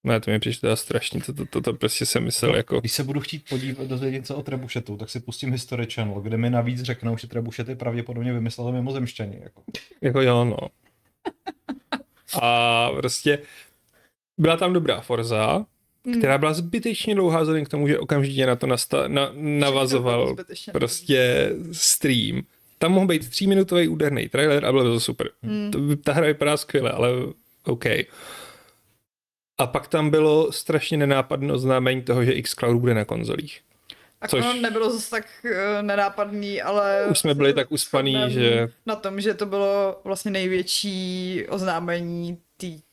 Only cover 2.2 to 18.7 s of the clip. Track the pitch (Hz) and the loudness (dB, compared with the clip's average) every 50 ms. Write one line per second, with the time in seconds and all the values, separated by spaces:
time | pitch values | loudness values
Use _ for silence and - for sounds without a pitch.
2.2 | 113 117 117 - - 113 113 110 117 - - 123 117 117 - - 135 131 143 147 | -2 -2 -2 0 0 2 2 0 0 0 -2 -2 -2 -2 -4 -4 -4 -4 -4 -6
3.2 | - - - 147 _ - 139 127 131 135 135 135 131 131 131 127 135 135 131 135 | -6 -6 -12 -12 _ -6 -6 -4 -4 -6 -8 -8 -8 -6 -6 -4 -4 -4 -4 -6
4.2 | 127 - 139 147 143 - 135 127 127 120 - 123 113 - 104 101 110 - - 123 | -8 -8 -8 -8 -6 -6 -6 -6 -8 -6 -8 -8 -6 -8 -10 -10 -10 -10 -10 -10
5.2 | 120 - 113 - - 131 127 123 - - 127 120 120 113 - 120 110 104 98 101 | -10 -10 -10 -8 -4 -4 -4 -4 -4 -6 -6 -6 -4 -6 -4 -4 -4 -4 -4 -6
6.2 | 98 110 113 113 120 120 123 120 117 123 127 123 123 120 123 - - 117 113 110 | -4 -4 -2 0 0 2 2 2 0 0 -4 -4 -4 -6 -6 -4 -4 -4 -4 -4
7.2 | - 117 - 120 117 117 110 - 117 117 131 120 120 120 117 120 117 123 120 117 | -6 -8 -6 -6 -6 -6 -8 -8 -8 -8 -8 -6 -6 -4 -4 -4 -6 -6 -6 -4
8.2 | 120 123 123 120 113 113 - - 120 120 127 127 120 131 135 135 123 117 - - | -4 -2 -2 -2 -2 -4 -4 -4 -6 -4 -2 -2 -2 -2 -2 -4 -4 -6 -6 -8
9.2 | 110 98 98 90 92 95 _ - _ - - - - _ - _ - 135 120 135 | -10 -10 -10 -14 -16 -20 _ -20 _ -16 -16 -16 -16 _ -14 _ -2 0 2 4
10.2 | 135 123 123 120 120 120 104 - - - _ _ _ _ _ _ _ _ _ _ | 4 6 6 4 4 2 0 -2 -6 -10 _ _ _ _ _ _ _ _ _ _
11.2 | _ - - _ _ 381 - _ _ - 269 277 _ _ - - - _ _ _ | _ -10 -10 _ _ -16 -16 _ _ -14 -14 -14 _ _ -10 -10 -10 _ _ _
12.2 | _ - - 127 120 120 120 117 120 120 117 117 117 127 135 135 131 123 - - | _ -6 -2 0 2 2 4 4 4 4 4 2 2 2 0 -2 -2 -2 -4 0
13.2 | - 147 143 143 143 - - - - _ _ _ _ _ _ _ _ _ _ _ | 2 2 2 2 -2 -16 -20 -20 -20 _ _ _ _ _ _ _ _ _ _ _
14.2 | _ _ _ - 151 160 165 165 185 180 185 175 160 135 107 98 - - 123 117 | _ _ _ 2 4 4 4 4 2 2 2 2 2 2 0 -2 -2 -4 -2 -2
15.2 | 113 117 117 107 110 113 147 190 214 _ _ _ _ _ _ _ _ 247 240 233 | 0 0 0 2 2 2 2 2 0 _ _ _ _ _ _ _ _ -2 0 2
16.2 | 220 135 135 139 151 156 156 170 170 170 233 233 - 233 220 - - 220 208 196 | 4 4 4 4 4 2 0 0 -2 -2 -4 -2 -2 -2 -4 -2 0 0 2 4
17.2 | 185 170 160 165 160 156 160 156 147 - - 147 143 143 147 - - - 151 143 | 4 4 4 4 2 2 2 0 0 -2 0 0 2 2 2 0 0 0 2 2
18.2 | 139 139 135 135 131 127 123 123 - 131 | 2 2 2 2 2 2 2 2 2 0